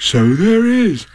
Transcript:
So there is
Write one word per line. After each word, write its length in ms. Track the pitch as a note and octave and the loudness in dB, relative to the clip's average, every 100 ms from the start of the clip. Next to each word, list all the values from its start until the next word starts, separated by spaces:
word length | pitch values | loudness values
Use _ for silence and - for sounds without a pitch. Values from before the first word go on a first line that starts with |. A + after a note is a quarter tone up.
So 340 | - B2+ A2+ | -4 0 2
there 320 | C3+ G3+ A3+ A#3+ | 2 2 2 2
is 400 | B3 A#3 B2+ - | 0 0 -2 -8